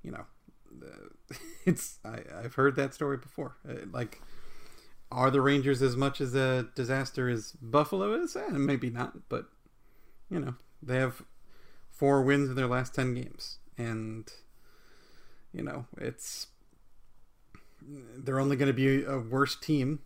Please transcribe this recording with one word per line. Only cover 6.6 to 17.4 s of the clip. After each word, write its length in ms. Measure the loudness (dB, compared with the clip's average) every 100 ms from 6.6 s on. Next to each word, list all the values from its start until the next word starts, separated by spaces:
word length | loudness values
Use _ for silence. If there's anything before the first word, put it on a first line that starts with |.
| 0
disaster 560 | -4 0 0 -2 -2 0
as 220 | 0 -4 -14
Buffalo 500 | 2 4 4 0 0
is? 240 | 0 -2 -4
Eh, 140 | -4
maybe 400 | 0 2 2 -2
not, 400 | -4 -6 -8 -8
but, 180 | -8 -8 _ _ _ -20 -20 -20 -18 -6
you 100 | -4
know, 180 | -4 -8 -16 -14
they 140 | -2 0
have 260 | 0 -4 -16 -18 -16 -16 -16 -16 -16
four 340 | 2 6 6
wins 280 | 6 4 4
in 60 | 0
their 100 | 2
last 280 | 0 0
ten 200 | 0 0
games, 440 | 0 -6 -10 -12 -14 -14 -6
and, 520 | -4 -4 -6 -10 -14 -20 -20 -20 -20 -20 -20 -20 -20 -18 -16 -18 -14
you 100 | -8
know, 240 | -8 -8 -12 -8
it's, 520 | -8 -8 -12 -12 -14 _ -20 -20 -20 -20 -20 -20 -20 _